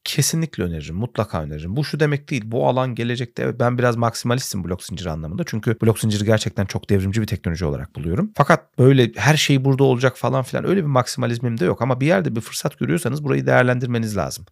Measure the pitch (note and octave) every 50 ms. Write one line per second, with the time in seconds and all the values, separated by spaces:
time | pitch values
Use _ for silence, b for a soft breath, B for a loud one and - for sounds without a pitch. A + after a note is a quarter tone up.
0 | - - - - C3+ - - E3 E3 D#3 - - F#2 F2 E2 D#2 D2 D#2+ E2 F#2+
1 | A#2+ A#2+ - - G#2 - - E2+ D2+ D2 D2+ D2+ D#2+ F2 G#2 C#3+ C#3+ - - C#3+
2 | D#3+ D3 C#3+ C#3+ - - D3+ B2+ G#2 A2 A#2 C3 C#3 C#3 B2 B2+ C3 B2+ A2+ B2
3 | A#2 A#2+ A#2+ B2 B2+ - - - C3 C3 A2+ A#2+ B2+ B2 B2 B2 A#2+ B2 A#2 A#2
4 | A#2 A#2 - - - A#2+ A#2+ C3 - - - G2 E2+ F2 F2+ - - - F#2 D#2+
5 | F#2 F2 D#2 D#2+ D#2 D#2 F2+ F2+ E3+ - - A2 - A#2+ G#2+ - A2+ A2+ G#2+ -
6 | - A2 G#2 G2+ G#2 G#2+ A2 G2 - - - - G2 - - G2 - - G2+ G2
7 | F#2+ G2 F#2+ A2+ G#2+ - - - - F2+ E2 D#2+ F#2 D2 C#2+ C#2+ C#2 - - -
8 | D2 E2 F2 D3+ G3+ G#3+ - - C#3 - E3 - - _ _ - B2+ C3+ C#3 C3
9 | A#2+ G#2+ - - G#2 C#3 D#3 D3 - - C#3+ C3 C3 C#3 C3+ B2+ C#3 C3+ B2+ A#2+
10 | C3+ B2+ - - - B2 C3 C3+ B2 - C#3 - - - F3+ G3+ D#3 D3 C3+ B2+
11 | A#2+ - - C#3 B2 A#2 A#2 A#2 B2 A#2+ A2+ A2+ F3+ - - - A#2 C3+ B2+ B2+
12 | C3+ D#3 F3+ F#3+ E3 B2+ A2 A2+ - - - - - D#3 - - - C3 D#3+ F3
13 | - A#2 C3+ D3+ D3 C3+ C#3 C#3 C3 C3+ C3 B2+ B2 B2 B2 B2 C3 B2 A#2+ A#2
14 | A2+ G#2+ G#2+ F#2+ D2 C2+ - - F2 -